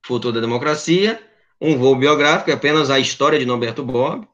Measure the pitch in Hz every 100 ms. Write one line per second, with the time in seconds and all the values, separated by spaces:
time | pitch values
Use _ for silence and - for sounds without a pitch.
0 | - 123 120 113 113 120 147 151 156 175
1 | 208 226 - _ _ _ 156 143 131 131
2 | 135 147 147 175 - 131 143 151 139 135
3 | 131 - 143 151 123 123 117 117 127 123
4 | 135 254 214